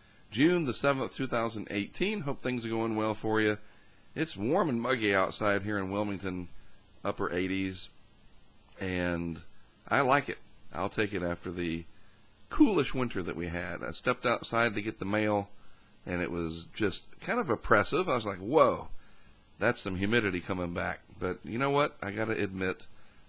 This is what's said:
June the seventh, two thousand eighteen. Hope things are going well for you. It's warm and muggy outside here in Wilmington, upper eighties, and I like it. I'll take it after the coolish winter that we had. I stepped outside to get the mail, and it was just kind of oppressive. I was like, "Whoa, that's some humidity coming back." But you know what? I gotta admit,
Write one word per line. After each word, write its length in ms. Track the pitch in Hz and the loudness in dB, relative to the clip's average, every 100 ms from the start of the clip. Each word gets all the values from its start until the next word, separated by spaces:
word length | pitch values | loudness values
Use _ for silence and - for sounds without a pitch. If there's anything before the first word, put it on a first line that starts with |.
| - - - | -20 -20 -4
June 340 | 110 160 180 143 | 4 4 4 0
the 80 | |
seventh, 400 | - 139 135 110 | 0 2 0 -2
two 140 | - 131 | -4 -2
thousand 400 | 117 113 110 - | 0 -2 -4 -4
eighteen. 520 | 101 - - 196 214 | -4 -4 -2 -2 -2
Hope 200 | 143 139 | -4 -4
things 240 | 131 123 113 | -2 -2 -2
are 40 | |
going 260 | 113 113 107 | -2 0 0
well 180 | 110 | 0
for 260 | 107 110 107 | 0 0 2
you. 200 | 107 104 - - - - - - | 2 2 -6 -18 -20 -20 -10 -6
It's 200 | 156 92 | -4 -2
warm 340 | 107 180 170 | 0 2 2
and 120 | 117 | 0
muggy 320 | 120 127 107 | 0 2 4
outside 480 | 98 95 - 107 101 | 4 4 2 2 2
here 160 | 101 104 | 0 -2
in 140 | 95 | 0
Wilmington, 560 | 101 104 95 95 90 87 - - - - - 98 | -2 -2 -2 -4 -4 -6 -10 -12 -16 -20 -8 -6
upper 260 | 104 98 | -2 -2
eighties, 600 | 90 92 95 95 92 - - - - - - - - - - | 0 0 0 -2 -4 -10 -14 -20 -20 -20 -20 -20 -20 -18 -8
and 600 | 95 90 87 85 85 80 - - - - - | -4 0 0 0 -2 -6 -10 -16 -18 -14 0
I 140 | 117 | 2
like 280 | 131 143 - | 4 4 2
it. 100 | - - - - | -8 -12 -16 -10
I'll 160 | - 98 | -6 -4
take 240 | - 104 | 0 0
it 80 | 98 | 0
after 300 | 87 87 90 | -2 -4 -6
the 340 | 87 85 82 - - - - - - - | -4 -2 -4 -6 -16 -20 -20 -20 -20 0
coolish 460 | - 294 180 131 131 | 6 6 6 2 0
winter 260 | 123 101 | -2 -2
that 140 | 87 80 | -4 -4
we 140 | 87 | -4
had. 340 | 85 90 87 | -4 -4 -6
I 80 | 62 | -6
stepped 340 | - 123 123 127 | -2 -2 0 0
outside 480 | 113 - 117 117 | 0 0 2 2
to 80 | 104 | 0
get 160 | 107 - | -4 -4
the 80 | 95 | -2
mail, 460 | 107 107 104 101 - - - - - - | 2 2 2 0 -10 -14 -16 -20 -14 -6
and 160 | 87 | -2
it 80 | 87 | -2
was 340 | 85 82 82 82 | -2 -4 -6 -8
just 320 | - 104 - - - | -2 -2 -2 -8 -10
kind 180 | - 240 | -4 -2
of 120 | 175 | 0
oppressive. 580 | 107 - 110 - 160 180 | 0 6 6 6 2 2
I 60 | 123 | 0
was 100 | 107 | -2
like, 140 | 92 | -4
"Whoa, 480 | 101 151 123 85 - - - - - - - - | 4 6 6 4 -4 -8 -8 -20 -20 -20 -16 0
that's 200 | 107 117 | 2 2
some 180 | 98 92 | -2 0
humidity 420 | 101 120 104 87 | 4 4 4 0
coming 340 | 90 92 87 | -2 -2 -2
back." 280 | 90 90 - - - | -2 -4 -6 -12 -6
But 180 | 92 90 | -4 -4
you 160 | 71 113 | -6 -2
know 100 | 139 | 2
what? 260 | 143 147 - | 4 2 -2
I 80 | 101 | -6
gotta 240 | 104 110 | -2 -2
admit, 540 | 110 95 95 92 - - - - - | 0 -2 0 -2 -2 -8 -16 -16 -18